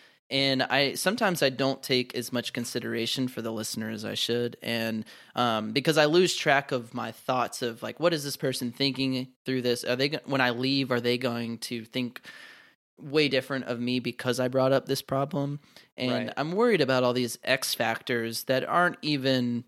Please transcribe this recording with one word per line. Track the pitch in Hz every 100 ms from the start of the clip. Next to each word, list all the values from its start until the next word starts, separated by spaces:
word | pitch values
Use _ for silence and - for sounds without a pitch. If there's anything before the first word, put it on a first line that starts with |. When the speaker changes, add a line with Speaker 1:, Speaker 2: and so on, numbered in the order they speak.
| - _ _
Speaker 1:
And | 135 135 131
I, | - 135 139
sometimes | - 185 220 208 175
I | 139
don't | 139 135 135
take | - 127 123
as | 123 120
much | 120 -
consideration | - 117 123 117 113 117 - 127
for | 123
the | 113
listener | 110 110 - 110
as | 107
I | 107
should. | 107 - 120 120 -
And, | - 117 113 110 - - -
um, | - 120 110 110
because | 127 147 156
I |
lose | 151 175 185 -
track | 156 139 139
of | 127 117
my | 123 113
thoughts | - - 127 117 -
of, | 120 117
like, | 113 -
what | 170
is | 160
this | 143 -
person | 143 123 123
thinking | - 139 131 135 131 127 _ -
through | 131
this? | 123 120
Are | - 123
they | 143
go-, | 156 -
when | 135
I | 123
leave, | 117 131 139 131
are | 120
they | 120 123
going | 127 120 117 113
to | - 120
think | 110 131 123 - - - - - - _ _ _
way | 151 151 147
different | 131 - 135 117
of | 120
me | 120 127
because | 120 120 127 123
I | 127
brought | 131 131
up | 135 -
this | 135
problem? | - 135 139 143 143 147 - - - -
And | 127 123 113
Speaker 2:
Right. | -
Speaker 1:
I'm | 151
worried | 185 240 190
about | 131 131
all | 123
these | 123 120 -
X | - 135 -
factors | - 117 113 - 120 113 117
that | - 131 -
aren't | 170 175 -
even | 151 143 131 131 120 120